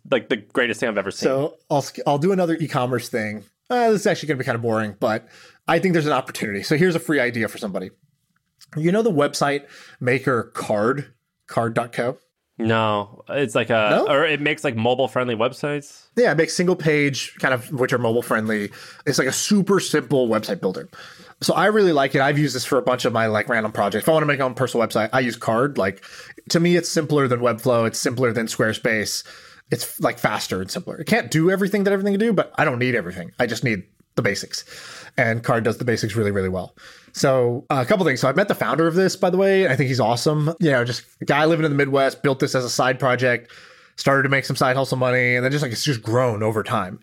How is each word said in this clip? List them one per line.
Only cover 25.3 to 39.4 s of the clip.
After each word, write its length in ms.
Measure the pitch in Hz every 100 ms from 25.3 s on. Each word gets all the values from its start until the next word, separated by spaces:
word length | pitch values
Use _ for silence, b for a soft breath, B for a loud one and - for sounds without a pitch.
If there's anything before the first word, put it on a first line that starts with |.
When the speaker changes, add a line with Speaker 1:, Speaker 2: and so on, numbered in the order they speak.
| 113
Speaker 2:
Card. 440 | - 113 143 131
Like, 240 | 95 95 B B B - -
to 100 | 170
me, 160 | 175 175
it's 140 | 170
simpler 380 | 165 151 147 135
than 120 | 120
Webflow. 480 | 120 113 135 117 113
It's 120 | -
simpler 320 | 143 120 123
than 140 | 113 113
Squarespace. 800 | - 113 104 123 110 98 - B B B B -
It's, 280 | 117 - -
like, 200 | 131 117
faster 420 | 123 107 - 95
and 80 | 92
simpler. 280 | - - -
It 100 | 156
can't 240 | 226 -
do 180 | 156 165
everything 360 | 190 196 208 196
that 60 |
everything 220 | 196 202
can 60 | 196
do, 140 | 226
but 200 | 175 - -
I 100 | 151
don't 140 | 120
need 140 | 127
everything. 380 | 117 87 90 85 -
I 80 | 120
just 160 | 117
need 200 | 127 104 - _ _ -
the 60 |
basics. 420 | 117 - - - B B B B B -
And 260 | 117 113
Card 200 | - 117
does 160 | 113 104
the 60 | 120
basics 300 | 113 113 107
really, 160 | 104
really 180 | 101 95
well. 260 | 90 90 B B B B -
So, 500 | 143 131 120 120 -
uh, 140 | 139
a 20 | 117
couple 200 | 202 165
things. 160 | 131
So 60 | 127
I 60 |
met 140 | 143 202
the 80 | 190
founder 320 | 110 139 165
of 80 | 170
this, 200 | 185 180
by 140 | 185
the 80 |
way. 300 | 175